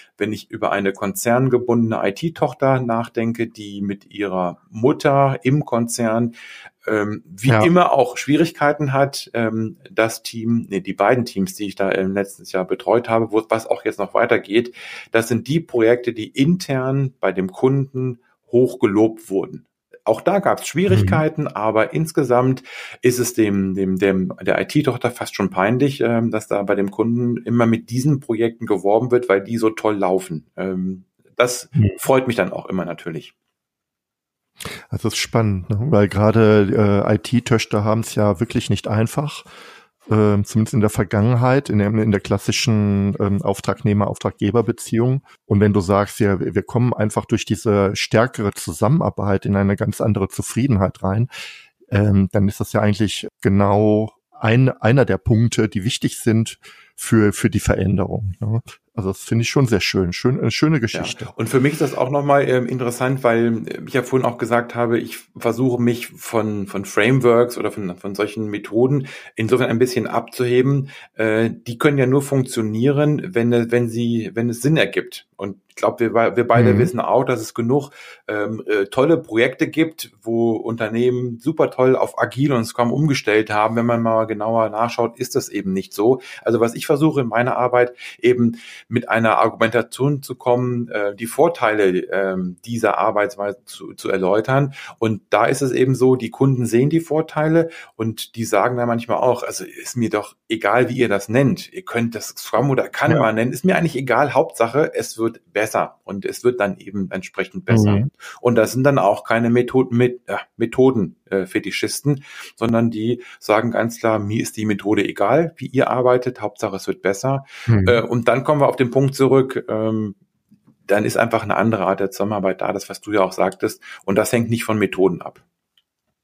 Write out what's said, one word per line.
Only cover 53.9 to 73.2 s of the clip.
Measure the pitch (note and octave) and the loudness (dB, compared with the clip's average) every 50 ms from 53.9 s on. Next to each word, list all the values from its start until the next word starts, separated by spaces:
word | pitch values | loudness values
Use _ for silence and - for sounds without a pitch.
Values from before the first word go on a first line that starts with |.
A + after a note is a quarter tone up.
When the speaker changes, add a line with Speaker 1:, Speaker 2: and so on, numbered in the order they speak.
| G#2+ G#2+ A2 A2 - _ _ _ | 4 2 0 -2 -8 _ _ _
Speaker 2:
ein, | _ - - A2 A2+ B2 C3 C3 | _ -2 0 2 4 4 4 4
einer | - - - A2 B2+ C#3 A#2+ | 2 0 2 4 4 4 4
der | - F#2+ - | 2 2 -2
Punkte, | - - A#2 G#2+ A#2+ A2+ - - A2 G#2 | 2 2 2 4 4 2 2 0 0 0
die | - G#2 F#2 | -2 -4 -4
wichtig | B2 - - - C3 - - | -4 -4 -2 -4 -4 -4 -2
sind | - A#2 A2 A2+ A2+ - - - _ - - - - _ _ | 0 2 2 2 0 -2 -6 -14 _ -20 -20 -20 -20 _ _
für, | - - - A#2 A2+ G#2 G#2 F#2+ | -14 -2 2 4 4 4 4 2
für | - - G#2+ | 2 -2 0
die | - G2+ | 0 0
Veränderung, | - - G2+ G#2 F#2+ G2 G2 F#2 G2 - - - G#2+ F#2+ F2 - | 0 2 0 2 2 0 0 0 0 -2 -4 -6 -6 -6 -6 -6
ne? | A2 G#2+ A2 A#2+ - - - - _ _ _ | -4 -2 -2 -4 -4 -8 -16 -20 _ _ _
Also | A2+ F#2+ F#2+ | -6 -4 -4
das | F#2+ - | -6 -6
finde | - - - A#2 | -4 -2 0 0
ich | A2+ - | 0 0
schon | - - C3+ | 2 2 4
sehr | - A#2 F2+ | 4 4 2
schön. | - - - F#2+ F#2 E2+ F2+ | 2 0 0 0 0 0 -2
Schön, | - - B2+ C3 - | 0 0 0 0 2
eine | - A#2 | 0 -2
schöne | - - D#3 D#3 D#3+ C#3 | 0 2 2 2 2 0
Geschichte. | A2+ G#2 - F2 F2 - - - A2+ | 0 -2 -4 -6 -8 -8 -10 -12 -14
Speaker 1:
Ja. | - - | -14 -8
Und | - A2+ A2+ | -6 -6 0
für | - C3 | 2 2
mich | B2+ D3 D3+ | 2 2 2
ist | - | 0
das | D#3+ C3 - - | -2 -2 0 -2
auch | B2+ C3 | -2 0
nochmal, | C#3+ C#3+ C#3+ C#3+ C#3 C#3+ C3+ B2 | 0 -2 2 4 4 4 4 4
ähm, | B2+ B2+ A#2+ - | 2 0 0 -2
interessant, | C3+ B2+ B2+ A#2 A#2 - C3 B2+ C#3 C3+ - | -4 -4 -4 -4 -4 -2 -2 -2 -2 0 2
weil, | A#2+ A2+ A2+ A#2 A#2 A#2 A2 - - | 2 4 4 2 2 0 -2 -4 -8
äh, | - - - - | -10 -12 -12 -4
ich | - | -2
ja | C3 B2 | -2 -2
vorhin | - C3 C3 B2+ | 0 0 0 0
auch | A#2+ A#2 - | 0 -2 -4
gesagt | B2+ A2+ A#2+ A#2+ A#2 A#2 - | -2 0 0 0 0 -2 -4
habe, | A#2+ A#2+ A#2 A#2 A#2 | -2 0 0 0 -2
ich | A#2 - - - - _ _ | -2 -6 -12 -16 -18 _ _
versuche | A2 - A#2 A2+ A#2+ C3 B2+ A#2+ A#2+ | -4 -4 -4 -2 0 0 0 0 2
mich | A#2+ A#2+ A#2 A2+ - - | 2 0 0 -2 -6 -12
von, | - - - - - A2+ G#2+ G#2+ G#2 G#2 G2 - | -16 -18 -12 -4 -2 -2 -2 -2 -4 -6 -8 -6
von | - G2 F#2+ | -8 -10 -10
Frameworks | - - G#2+ G#2 A#2+ C3 C3+ A#2+ A#2+ A#2 A#2 A#2+ A#2+ - - | -4 0 2 2 4 4 4 4 4 6 6 4 2 -2 -6
oder | - G#2 | -6 -6
von, | - A2 G2+ F2+ F#2 | -6 -6 -8 -8 -10
von | - - G2 G2+ | -10 -10 -10 -4
solchen | G2 G#2 G#2 - A2+ G#2+ G#2 | -4 -4 -4 -4 -8 -8 -6
Methoden | G#2 G2+ - - G#2 A2+ B2+ C3 C#3+ C#3+ C#3 - - - - - _ | -8 -8 -10 -4 0 2 2 2 2 0 -2 -6 -12 -18 -20 -14 _
insofern | - A2 A2 B2 B2 C3 A#2+ | -6 0 2 2 2 2 0
ein | A#2 A2+ | 2 2
bisschen | B2+ B2+ - A#2+ G#2+ | 0 0 0 -2 -4
abzuheben. | - - A#2 - - - - B2+ A#2+ B2 B2 B2+ C3+ C#3 C#3+ C#3 C#3 - - - - _ | -2 -4 -4 -4 -4 -6 -4 -2 2 2 4 4 4 2 0 -2 -4 -10 -20 -20 -18 _
Äh, | - A2 A2 A2 A2 A2+ A2 | -4 -2 0 2 2 0 0
die | F#2+ - - - A2+ - | -2 -6 -10 -12 -6 0
können | - D3+ C#3+ C#3 | 0 2 2 2
ja | C3 | 2
nur | B2+ C3 C#3+ | 2 2 0
funktionieren, | C#3 - C#3 C3+ C3 - - A#2 A2 G#2+ G#2+ A2 B2 C#3+ C#3 C#3+ D3+ D3+ D3+ - | 0 0 -2 -2 -2 -2 -4 -4 -4 -2 -2 0 0 2 2 2 2 2 0 -2